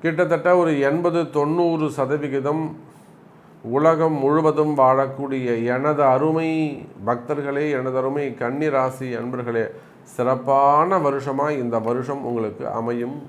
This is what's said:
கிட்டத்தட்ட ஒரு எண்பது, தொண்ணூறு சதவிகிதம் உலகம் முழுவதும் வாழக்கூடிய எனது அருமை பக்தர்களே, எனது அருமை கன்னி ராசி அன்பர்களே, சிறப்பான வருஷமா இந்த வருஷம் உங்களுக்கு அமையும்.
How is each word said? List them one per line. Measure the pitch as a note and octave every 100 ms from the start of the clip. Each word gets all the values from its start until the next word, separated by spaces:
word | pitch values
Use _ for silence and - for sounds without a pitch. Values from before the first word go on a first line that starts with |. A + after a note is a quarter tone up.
கிட்டத்தட்ட | E3 D#3+ E3+ D#3+ E3+ F3+
ஒரு | E3+ D3 C#3
எண்பது, | D#3 F3 E3+ D#3+ D3
தொண்ணூறு | D3 E3 E3+ D#3+ D3+ C#3+
சதவிகிதம் | C3 D3 D3 C3+ C3+ D#3 D#3 D#3 - - - - - - - - A2+ B2+
உலகம் | D#3+ D#3+ D#3+ D3+
முழுவதும் | C3+ D3+ D#3 D3 D3+ C#3+
வாழக்கூடிய | C3 C3 C3+ C3+ C#3 C3+ B2 A#2 A#2 B2
எனது | D3 D3 C#3+
அருமை | C3 D#3 D#3+ D#3+ D#3+ D3+ C#3 - - G2+
பக்தர்களே, | A#2+ A#2+ D3 C#3 C#3 D3+ C#3
எனது | C3 C3
அருமை | C3 C#3+ C#3+ A#2
கன்னி | A#2+ C3+ D#3
ராசி | C3+ C3 C3 C3 A#2
அன்பர்களே, | A#2+ B2+ A#2+ A#2 A2 - - - -
சிறப்பான | - B2 B2+ A#2+ C#3 C#3 D3 E3+ F#3+ C#3+
வருஷமா | C#3 C3 C3+ D3 D3
இந்த | A#2+ A#2 A2
வருஷம் | B2 B2 C#3 B2+
உங்களுக்கு | A#2+ G#2+ - A2+ A2
அமையும். | A#2 A#2+ A#2+ D3